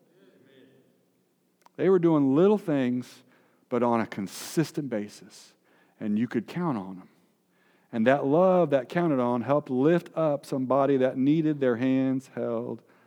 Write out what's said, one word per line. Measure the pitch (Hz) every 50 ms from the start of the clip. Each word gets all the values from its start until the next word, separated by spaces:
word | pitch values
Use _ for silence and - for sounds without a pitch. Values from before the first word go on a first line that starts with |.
| _ _ _ _ _ _ _ _ _ _ 135 131 127 _ _ _ _ _ _ _ _ _ _ _ _ _ _ _ _ _ _ _ _ _ _
They | - 135 180
were | 190 185
doing | 165 170 160 151 143 135 131
little | 147 180 202 214 202
things, | 202 - 151 139 131 123 123 127 120 - - - _ _ _ _ _ _ _ _ _ _
but | 127 120 120
on | 120 117 113
a | 107
consistent | - - - 98 90 - - - - - 170 151 - - - 147 131
basis. | 117 104 104 104 - - 92 98 - - - - _ _ _ _ _ _ _ _ _ -
And | 110 107 104 107
you | 120 120
could | - 123 104
count | - - 170 180 170 131 107
on | 92 95 95 92
them. | 92 - _ _ _ _ _ _ _ _ _ _ _ _ _ _ _ _ -
And | 117 110
that | 123 135 143 135
love | 139 143 165 185 190 185 180 175 147
that | 143 135 123 -
counted | - 175 175 165 143 127
on | 123 120 120 123 113
helped | 117 143 147 147 -
lift | 131 123 135 156 175 170 170 - -
up | 160 160 156 143 139 -
somebody | - 143 135 131 123 131 139 135 139 143 131
that | 127 127 127 131
needed | 127 139 151 165 156 156 151 143
their | 135 127 120
hands | 113 127 131 131 131 131 131 131 135 131 - -
held | - 120 120 117 113 120 123 117 113 - _ _ _ _